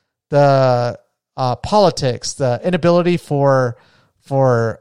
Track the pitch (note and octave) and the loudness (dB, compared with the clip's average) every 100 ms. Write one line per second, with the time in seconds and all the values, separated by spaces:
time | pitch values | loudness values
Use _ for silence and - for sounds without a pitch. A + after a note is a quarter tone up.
0 | _ _ _ C#3+ C#3+ C3+ C3 B2 A#2+ A#2+ | _ _ _ 2 4 4 2 0 -2 -8
1 | _ _ _ - B2+ A#2+ - G#3 F#3+ - | _ _ _ -8 -6 -6 -2 2 2 0
2 | C3+ A#2 - - C3+ A#2+ F3+ F3+ E3+ F3 | -4 -4 -8 -6 -4 -2 -4 -2 2 2
3 | F3 F3 - C#3+ C#3 C3+ B2 A#2+ _ _ | 2 -2 -4 -2 2 2 0 -6 _ _
4 | _ _ - C3+ C3 A#2+ A2+ - | _ _ -6 0 2 2 -2 -6